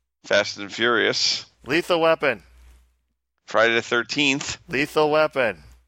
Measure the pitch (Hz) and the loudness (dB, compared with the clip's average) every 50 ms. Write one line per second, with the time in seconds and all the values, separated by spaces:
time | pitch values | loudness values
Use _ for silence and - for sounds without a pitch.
0 | _ _ _ _ - - - 101 104 - - - 101 98 85 - 110 120 120 110 | _ _ _ _ -4 0 2 2 2 0 -4 -10 -12 -12 -6 -2 0 2 2 2
1 | 98 101 131 - - - - - - - _ _ - 110 143 165 175 - 180 165 | 2 2 0 0 0 -2 -2 -4 -8 -12 _ _ -8 -4 -2 -2 0 0 0 2
2 | 160 165 165 160 - 143 120 98 82 - - - - - - - _ _ _ _ | 2 2 2 2 0 -2 -2 -4 -8 -18 -20 -20 -20 -20 -20 -20 _ _ _ _
3 | _ _ _ _ _ _ _ _ _ - - 107 110 117 117 117 110 - - 120 | _ _ _ _ _ _ _ _ _ -2 2 2 4 4 2 0 0 0 0 -2
4 | 113 - - 143 147 139 135 143 - - - - - - 165 127 143 147 - 156 | 0 -2 -4 -2 0 0 -2 -2 -4 -8 -10 -12 -10 -8 -4 -4 -4 -2 0 0
5 | 151 151 147 156 156 151 - 139 127 110 95 85 - - - - _ | 0 2 2 2 0 0 0 -2 -2 -2 -2 -6 -12 -20 -20 -20 _